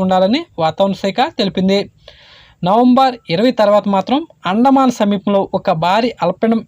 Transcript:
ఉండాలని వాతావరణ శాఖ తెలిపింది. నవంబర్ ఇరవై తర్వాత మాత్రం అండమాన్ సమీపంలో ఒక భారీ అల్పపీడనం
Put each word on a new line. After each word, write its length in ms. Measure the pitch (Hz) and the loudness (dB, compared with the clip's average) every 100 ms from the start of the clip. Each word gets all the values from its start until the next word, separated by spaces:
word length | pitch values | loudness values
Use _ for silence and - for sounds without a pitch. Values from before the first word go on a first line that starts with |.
ఉండాలని 380 | 190 185 190 294 330 - | 0 0 0 -2 -6 -4
వాతావరణ 340 | 160 156 196 185 | -4 -2 -2 -2
శాఖ 240 | 196 208 254 - | -6 -4 -4 -4
తెలిపింది. 400 | 196 190 190 202 - _ - - - - - _ 175 | -6 -2 0 0 -4 _ -20 -20 -20 -20 -20 _ 0
నవంబర్ 480 | 220 247 247 269 247 - | 2 4 4 2 -2 -6
ఇరవై 180 | 170 247 240 | -2 0 2
తర్వాత 260 | 202 208 202 190 | 2 2 0 -2
మాత్రం 240 | - 269 330 _ 180 | -2 -4 -4 _ -4
అండమాన్ 420 | 208 262 269 262 - | 0 2 2 2 0
సమీపంలో 420 | 208 202 208 196 - 190 | -2 -2 -2 -2 -2 -4
ఒక 120 | - 160 170 | -2 -2 0
భారీ 240 | 208 233 - | 0 -2 -2
అల్పపీడనం 380 | 175 - 226 226 | -4 -2 -2 -2